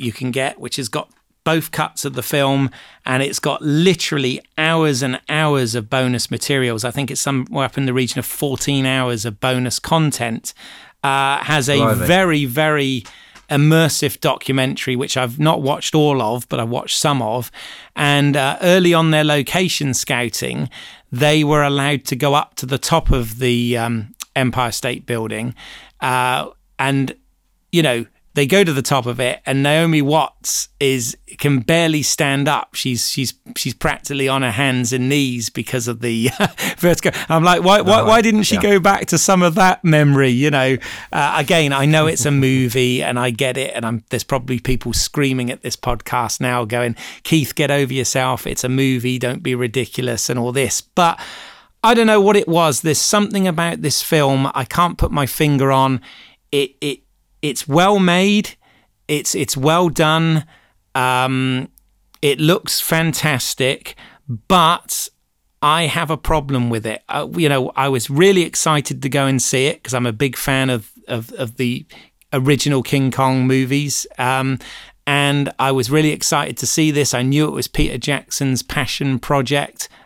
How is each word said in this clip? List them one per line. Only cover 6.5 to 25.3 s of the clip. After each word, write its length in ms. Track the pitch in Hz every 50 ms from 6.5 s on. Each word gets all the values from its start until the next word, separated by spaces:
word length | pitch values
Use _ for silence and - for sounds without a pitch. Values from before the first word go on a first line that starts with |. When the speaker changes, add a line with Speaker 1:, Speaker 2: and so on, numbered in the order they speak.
| 143 135 127 120 117 107 110
Speaker 1:
I 60 | 120
think 200 | - 139 139 117
it's 100 | - - -
somewhere 420 | 143 139 131 127 - - 147 135
up 140 | 127 - 139
in 80 | 135
the 80 | 127 123
region 240 | 131 127 117 - 170
of 80 | 147
fourteen 580 | - - - 147 143 131 - - - 139 135 131
hours 400 | 131 131 131 127 123 120 110 101
of 160 | 117 104 -
bonus 380 | - 131 127 123 127 123 - -
content, 720 | - - 165 160 156 147 - - 117 120 - - - - - - - - - - - - _ _ -
uh, 360 | 139 135 139 135 139 139 - -
has 240 | 143 156 151 127 135
a 60 | 143 139
Speaker 2:
Blimey. 280 | 113 110 107 - -
Speaker 1:
very, 380 | 143 175 185 190 175 160 147 143
very 600 | 127 117 151 156 156 151 147 139 135 135 123 - - - - - - - - - -
immersive 720 | 147 143 147 151 160 160 165 143 - - 156 135 - -
documentary, 760 | - 147 131 - - - 135 135 131 135 139 - - 143 127
which 200 | 120 - - -
I've 220 | 131 127 120 120 151
not 240 | 151 156 165 - 143
watched 320 | 131 147 - - - -
all 260 | 156 151 147 139 131
of, 280 | 113 107 120 123 120 -
but 100 | 139 127
I've 100 | 120 113
watched 300 | 120 - - - - -
some 240 | - 151 143 131 117
of. 300 | 107 113 127 120 - - - - - - - - - _
And, 420 | - 147 143 143 143 143 143 139
uh, 220 | 147 135 139 156 -
early 320 | - 180 180 190 180 175 170
on 200 | 165 165 160 156
their 100 | 151 151
location 720 | 151 147 147 127 - - 180 190 170 - - 151 135 120
scouting, 760 | - - - 139 120 123 117 - - 131 127 120 135 - - - - - - - - _ _ -
they 320 | 120 151 147 151 156 151
were 180 | 143 151 147 143
allowed 420 | 143 143 143 139 143 147 135 -
to 100 | - 135
go 180 | 120 147 143 139
up 220 | 151 - - _
to 100 | - 135
the 120 | 127 139 127
top 340 | - - 165 160 - - 139
of 260 | 127 120 110 110 120
the, 380 | 131 123 120 120 120 120 120 117
um, 360 | 113 117 117 113 107 - - - - - -
Empire 380 | 143 131 120 - 127 127 117 110
State 340 | - - 123 123 - -
Building. 480 | - 120 113 110 110